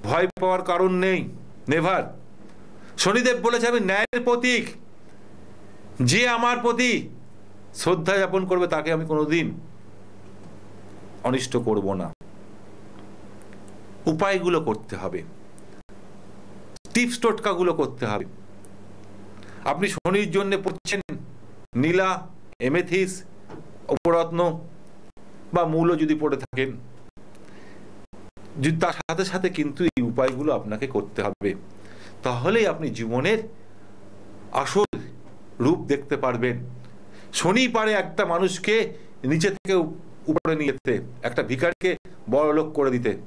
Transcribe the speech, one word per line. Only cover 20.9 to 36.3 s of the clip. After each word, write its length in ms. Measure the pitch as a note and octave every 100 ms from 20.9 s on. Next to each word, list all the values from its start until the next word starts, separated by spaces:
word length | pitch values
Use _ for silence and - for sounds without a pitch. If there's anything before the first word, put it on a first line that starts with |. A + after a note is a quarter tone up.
| G3 - - - - - - - A#2
নীলা, 500 | D3+ F3+ F#3+ F3 - - - -
এমেথিস, 640 | C3 E3 F3 F#3 F#3 - - - - - - - -
উপরত্ন 720 | C#3 E3+ E3+ E3 E3+ F3 E3 - - - - - - - - -
বা 100 | F3
মূলও 320 | E3 D#3+ E3+ D#3+
যদি 180 | D#3
পড়ে 220 | D#3 D3+ C3+
থাকেন, 360 | C3 B2+ C3+ - - - - - - - - - - - - - - - - - - D3+
যদি 140 | C#3 D#3+
তার 160 | F3
সাথে 320 | - - E3
সাথে 240 | F3+ F3+ F3+
কিন্তু 360 | E3 D3 C#3
এই 180 | E3+ -
উপায়গুলো 500 | A#2+ A#2+ C3 B2+ D3+
আপনাকে 340 | A#2 G#2+ G#2+ C3+
করতে 360 | G#2 G2+ -
হবে, 320 | G2+ F#2+ G2+ - - - - - - -
তাহলেই 440 | C3 B2 D3 A3+ G3+
আপনি 240 | D#3 D#3
জীবনের 480 | A2 A2+ A#2+ D#3+ A3 A3 - - - - - - - - - -
আসল 460 | C3 C3+ G3+ G#3 - - - - - - -
রূপ 180 | B2 F3+
দেখতে 380 | - C#3+ - C#3
পারবেন। 420 | C3